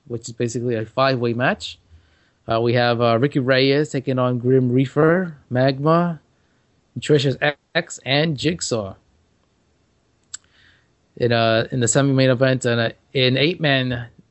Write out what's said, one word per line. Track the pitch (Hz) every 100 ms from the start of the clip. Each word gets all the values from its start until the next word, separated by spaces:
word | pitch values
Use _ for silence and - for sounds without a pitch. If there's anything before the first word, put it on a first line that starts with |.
| -
which | 117 123
is |
basically | 117 120 120 123 110
a | 110
five-way | - 135 127 120
match, | 117 143 208 - - _ - _ _ _ _ -
uh, | 113
we | 120
have, | 123 120 117
uh, | 117 117
Ricky | 143 147
Reyes | 123 131 135 143 151
taking | 139 135 127
on | 127 123
Grim | 123 131 127
Reaper, | 127 131 147 160 180 175 147 _
Magma, | 127 135 135 151 170 175 156 _ _ _ _ _ _ _ 120
Nutritious | - 151 135 123 147 143 _
X, | 165 - - 127
and | 143 165 127
Jigsaw. | 147 170 - 113 95 - _ _ _ _ _ _ _ _ _ _ _ _ _ - _ _ _ _ _ _ _ -
In, | 120
uh, | 117 113 113 -
in | 131
the | 117
semi-main | 143 139 131 131
event, | 123 131 131 120
an, | 117
uh, | 113 - _
an | 135 127 131
eight-man | 151 170 151 135 127 120 117 - _